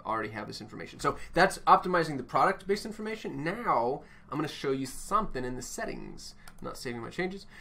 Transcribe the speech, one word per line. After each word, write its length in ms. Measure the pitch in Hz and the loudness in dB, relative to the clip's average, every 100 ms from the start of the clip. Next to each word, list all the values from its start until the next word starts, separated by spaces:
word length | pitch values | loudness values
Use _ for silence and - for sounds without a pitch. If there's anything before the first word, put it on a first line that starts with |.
| - | -2
already 240 | 110 107 | -2 -2
have 160 | 110 107 | -4 -8
this 160 | 110 | -8
information. 360 | 113 110 - 139 | -10 -10 -10 -2
So 200 | 147 - - | -2 0 0
that's 240 | 165 190 - - | 4 4 6 6
optimizing 500 | 185 185 180 156 139 | 6 8 2 2 0
the 60 | |
product-based 640 | 123 139 165 190 185 208 226 | 0 4 4 4 0 -2 -2
information. 580 | 208 214 220 196 139 | -6 -6 -6 -6 -4
Now, 560 | 156 214 220 135 120 143 - - - | -2 -2 2 4 4 0 -6 -18 -6
I'm 80 | 143 | -2
gonna 100 | 151 | -2
show 240 | - 139 | -2 0
you 140 | 135 131 | 0 -2
something 580 | - - 208 202 - | -6 0 2 2 -2
in 100 | 127 | -2
the 80 | 127 | -4
settings. 720 | 247 - 208 - - - - - - - | -6 -6 -6 -6 -10 -12 -14 -16 -18 -12
I'm 60 | |
not 140 | 123 107 | -10 -8
saving 240 | 127 120 | -6 -6
my 80 | 117 | -6
changes. 340 | - 185 190 - - | -2 -2 -4 -12 -16